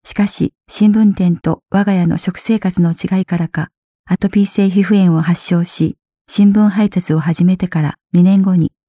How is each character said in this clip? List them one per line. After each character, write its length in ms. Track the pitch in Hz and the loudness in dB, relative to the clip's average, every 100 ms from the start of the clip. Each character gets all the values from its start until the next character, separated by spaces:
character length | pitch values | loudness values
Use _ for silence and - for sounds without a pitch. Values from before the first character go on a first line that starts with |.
| - | -12
し 80 | |
か 140 | - 202 | -4 -4
し、 260 | - - _ _ | -2 -6 _ _
新 240 | - 208 | 0 2
聞 200 | 214 214 | 4 2
店 220 | - 180 170 | 2 -2 -2
と 280 | - - _ | -4 -6 _
我 140 | 196 | -2
が 100 | 202 | 0
家 120 | 190 170 | 0 0
の 120 | 175 | -2
食 200 | - - | -6 -8
生 220 | - 220 | -4 -2
活 220 | 190 180 | -2 0
の 100 | 175 | -2
違 300 | 165 180 190 | -2 -4 -4
い 40 | 185 | -2
か 120 | 175 | -4
ら 120 | 165 | -4
か、 220 | - 156 _ _ _ - | -6 -10 _ _ _ -6
ア 100 | 185 | -4
ト 120 | 196 | -2
ピ 140 | 202 | 0
ー 20 | 202 | 0
性 240 | - 196 | 0 0
皮 120 | 185 | 0
膚 180 | 185 202 | 2 2
炎 180 | 185 160 | 2 2
を 40 | |
発 220 | 160 170 - | 0 -2 -2
症 180 | 170 | -2
し、 340 | 170 - 160 - _ _ - | -2 -4 -4 -6 _ _ -8
新 260 | - 202 | 2 2
聞 160 | 208 208 | 4 2
配 220 | 190 208 | 2 -2
達 240 | 180 - 156 | -2 -2 -2
を 40 | |
始 240 | 151 165 | -2 0
め 140 | 175 185 | 0 0
て 100 | 185 | -2
か 140 | 160 | -2
ら 140 | 151 - _ | -4 -6 _
二 80 | 175 | 2
年 220 | 180 196 | 4 4
後 120 | 190 180 | 2 2
に 160 | 160 _ | 0 _